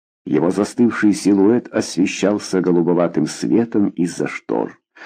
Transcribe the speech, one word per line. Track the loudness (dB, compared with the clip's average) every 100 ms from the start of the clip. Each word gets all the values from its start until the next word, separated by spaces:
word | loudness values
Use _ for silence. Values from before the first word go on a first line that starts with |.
| _ _
Его | -4 0 0
застывший | 0 -2 0 0 2 2
силуэт | 2 2 4 4 2 0
освещался | -4 -4 -2 -2 0 0 0 -2 -2
голубоватым | 2 2 2 2 0 0 -4
светом | -4 0 0 0 0 -2
из-за | -2 -6 -4 -8
штор. | -8 -6 -4 -4 -8 _ -20